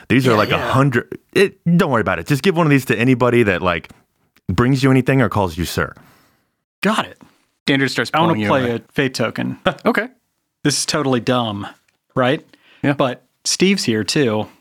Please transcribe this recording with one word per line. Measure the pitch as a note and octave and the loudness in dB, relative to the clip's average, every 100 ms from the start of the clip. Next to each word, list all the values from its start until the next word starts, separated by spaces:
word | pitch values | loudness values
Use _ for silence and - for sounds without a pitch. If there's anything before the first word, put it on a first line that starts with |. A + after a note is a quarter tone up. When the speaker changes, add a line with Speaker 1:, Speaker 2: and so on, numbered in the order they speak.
| - | 0
Speaker 1:
These | C3 B2+ | 2 4
are, | |
Speaker 2:
Yeah, | G#2+ | 2
Speaker 1:
like, | G2+ | 2
Speaker 2:
yeah. | F2+ - | 0 0
Speaker 1:
a | |
hundred. | C3 C#3 A#2+ - - _ | 2 2 0 -4 -10 _
It, | - G3+ - E3+ E3+ | 0 0 0 0 2
don't | F3 | 2
worry | A#2 | 0
about | F#2+ E2+ | 0 -2
it. | E2+ | -2
Just | C#3 | 0
give | G3 E3 | 0 2
one | D#3 | 2
of | |
these | C#3 - | 2 2
to | A2 | 0
anybody | B2 B2 B2 A#2+ | 2 2 4 4
that, | G#2 F2 | 2 2
like, | F2+ E2+ - _ _ _ _ _ - | 0 -2 -6 _ _ _ _ _ -4
brings | F#2 B2 C#3 | 0 0 2
you | C3 | 4
anything | C3 B2+ C3+ | 2 2 2
or | G#2+ | 0
calls | G#2+ F#2 D#2+ | 0 -2 -4
you | |
sir. | D#2+ - D2 - - _ _ _ _ _ _ _ | -4 -4 -6 -8 -20 _ _ _ _ _ _ _
Speaker 2:
Got | F#3+ A3 - | -4 -2 -6
it. | - _ _ _ _ - | -12 _ _ _ _ -4
Speaker 3:
Dandridge | C#3 C3 | -2 -2
starts | - A2+ | -2 -2
Speaker 2:
I | D3+ | 0
wanna | E3+ | 0
Speaker 3:
pulling | G#2+ | 0
you | G#2+ | 0
Speaker 2:
play | C#3+ | 0
Speaker 3:
away. | A#2+ A#2 | -2 -6
Speaker 2:
a | - | -6
fate | - C3 | -4 -2
token. | - A2 - B2 C3 F#3 | -2 -4 -4 -8 -6 -6
<laughs> | - - | -4 -2
Speaker 3:
Okay. | A#3+ A#3+ _ _ _ _ _ D3 | -2 -4 _ _ _ _ _ -4
Speaker 2:
This | - | -2
is | - | -2
totally | D#3+ C3+ B2 | -2 0 0
dumb, | G#2+ B2 A2+ G2+ G2+ - _ _ _ C3+ | 0 -2 -2 -6 -10 -16 _ _ _ -2
right? | B2 D#3+ - _ _ _ | 0 -2 -6 _ _ _
Speaker 3:
Yeah. | C3+ | -2
Speaker 2:
But | C#3 C3 B2+ _ _ - | 0 -2 -4 _ _ -6
Steve's | - F#3 G3 - | 0 2 2 0
here, | A2 | -2
too. | G#2 D#3+ B2 G#2+ G2+ _ | 0 0 0 -2 -6 _